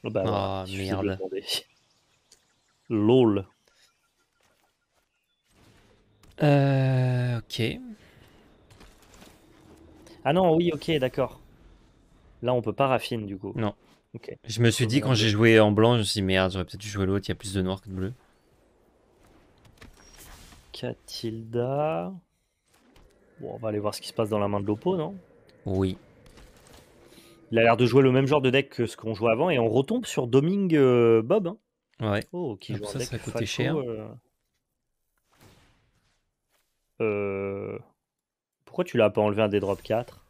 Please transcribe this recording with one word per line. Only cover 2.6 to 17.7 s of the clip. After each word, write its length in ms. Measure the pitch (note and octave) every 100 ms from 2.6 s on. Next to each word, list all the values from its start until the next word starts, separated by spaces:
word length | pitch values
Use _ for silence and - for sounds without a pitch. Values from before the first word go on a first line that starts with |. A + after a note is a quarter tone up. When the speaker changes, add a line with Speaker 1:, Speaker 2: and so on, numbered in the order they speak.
| _ _ _
Speaker 1:
<laughs> 0 |
LOL. 580 | A2+ G#2+ C3 A#2 G2+ G2 _ _ _ _ _ _ _ _ _ _ _ _ _ _ _ _ _ _ _ _ _ _ _ _ _ _ _ _ -
Speaker 2:
Euh, 960 | D3 C#3+ C#3 C3+ C3 C3 B2+ B2 B2 A#2+
ok. 240 | - - A#2 A#3+ B3+ G#3+ - - - _ _ _ _ - - _ _ - - _ _ _ - - - - - - C3
Speaker 1:
Ah 80 |
non, 200 | E3 F#3 D#3+
oui, 160 | F3
ok, 180 | D3+ - D#3
d'accord. 420 | B2+ - B2+ - - _ - _ _ _ _ _ _ _
Là, 120 | A#2+
on 80 | B2+
peut 120 | A2
pas 140 | G2+ C#3
raffine, 380 | B2 - A#2 G#2
du 120 | F#2+
coup. 160 | G2 G#2+
Speaker 2:
Non. 180 | G#2+ - _ _ _
Speaker 1:
Ok. 220 | - - -
Speaker 2:
Je 160 | - A2
me 80 | A#2
suis 140 | G#2+
Speaker 1:
Faut 60 | A2+
Speaker 2:
dit, 100 | C3
quand 100 | C#3
Speaker 1:
mélanger. 140 | A#2
Speaker 2:
j'ai 60 | A2+
joué 300 | G#2 A#2 A2
en 100 | G#2
blanc, 220 | G#2+ A2+
je 60 | A#2+
me 40 |
suis 100 | G#2 G#2+
dit, 40 |
merde, 280 | F#2+ F#2+ F#2+
j'aurais 140 | F#2+ F2
peut-être 160 | F#2
dû 80 | G#2
jouer 160 | G2+ F#2+
l'autre, 200 | G2 -
il 20 |
y 20 |
a 40 | F#2
plus 180 | G2
de 80 | F#2+
noir 200 | F#2